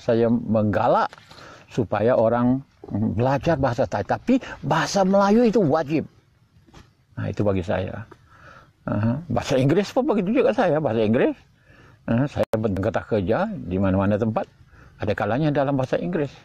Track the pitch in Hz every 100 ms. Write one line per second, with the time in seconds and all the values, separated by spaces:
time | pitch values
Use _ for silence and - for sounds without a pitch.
0 | - 117 117 117 - 110 104 104 123 190
1 | - - - - - - - - 104 104
2 | 110 127 113 120 123 131 - _ - 101
3 | 107 98 127 139 170 151 131 120 117 107
4 | - 117 - 262 - - 139 156 143 202
5 | 190 196 202 220 240 220 156 156 143 156
6 | - - _ _ _ _ _ - - _
7 | _ - 104 98 104 95 87 92 95 101
8 | 113 - _ - - - - _ - 104
9 | 113 135 - 110 - 135 131 202 196 269
10 | 294 214 180 254 226 214 185 151 143 113
11 | 107 123 277 - _ _ _ - - -
12 | - 117 185 - 107 110 110 90 98 -
13 | - 107 90 117 214 185 85 92 98 95
14 | 98 104 113 113 - _ - - - -
15 | 104 98 104 120 156 143 135 139 131 -
16 | 175 175 143 -